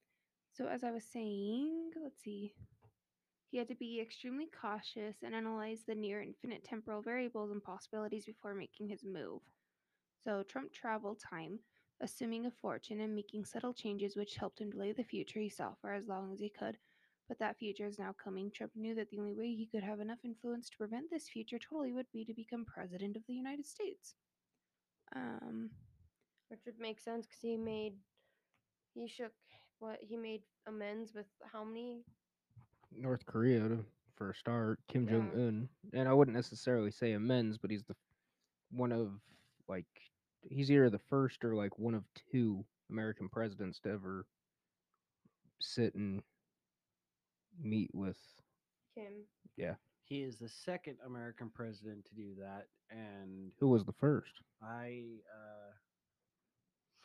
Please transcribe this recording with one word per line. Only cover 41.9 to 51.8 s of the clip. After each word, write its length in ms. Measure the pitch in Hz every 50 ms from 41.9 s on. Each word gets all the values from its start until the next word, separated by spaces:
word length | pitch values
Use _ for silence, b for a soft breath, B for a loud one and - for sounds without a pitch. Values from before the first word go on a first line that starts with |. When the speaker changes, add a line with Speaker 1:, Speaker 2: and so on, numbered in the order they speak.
| 113
Speaker 3:
of 80 | 107 101 - - - - -
two 340 | - 127 117 110 101 95 110 - _ _ _ -
American 400 | 104 110 110 110 107 - 185 -
presidents 500 | - 113 113 107 98 104 101 92 85 -
to 80 | - 101
ever 360 | 107 101 95 95 95 92 - - _ _ _ _ _ _ _ _ _ _ _ _ _ _ _ _ _ _ _ _ _ _ _ _ _ -
sit 360 | - - - - 117 104 -
and 280 | 95 104 98 95 101 - _ _ _ _ _ _ _ _ _ _ _ _ _ _ _ _ _ _ _ _ _ _ _ _ _ 208 175
meet 320 | 147 107 107 110 95 - -
with 240 | 90 98 92 90 - - - - - _ _ _ _ _ _ _ _ _ _ _
Speaker 2:
Kim. 320 | 233 208 202 202 208 208 - _ _ - - _
Speaker 3:
Yeah. 200 | - 85 85 - - _ _ _ _ _
Speaker 4:
He 180 | - 139 139 135
is 140 | 131 117 110
the 100 | 117 113
second 480 | - - - 185 180 175 - 151 131 - 123
American 440 | 127 123 123 117 117 113 - 123 110
president 560 | - - 117 113 107 98